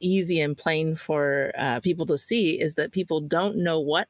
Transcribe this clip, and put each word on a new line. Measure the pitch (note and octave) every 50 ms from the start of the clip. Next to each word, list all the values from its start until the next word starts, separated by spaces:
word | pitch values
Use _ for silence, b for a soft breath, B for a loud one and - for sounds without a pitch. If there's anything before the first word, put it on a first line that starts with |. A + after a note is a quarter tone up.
easy | - F3+ F#3+ G3 F3+ F3 F3 D#3+
and | D3 D3 D3 -
plain | - E3 D#3+ D#3 D#3+ D#3+ D#3+
for, | - - - D#3 D3 C#3+ C#3+ C#3 C#3 C#3 - -
uh, | - C#3+ C3+ A#2+ B2
people | - F#3 D#3+ F3 D#3+
to | - D3+ C#3
see, | - - A3+ A#3+ G3 D#3+ D#3+ -
is | E3 D#3 D#3
that | - D3+ -
people | - F#3+ F3+ - E3 D#3
don't | D3+ D3 E3 E3 F#3+ G#3 -
know | - F3 E3+ D#3+ D#3+
what | C#3 D3 D3+ F3 -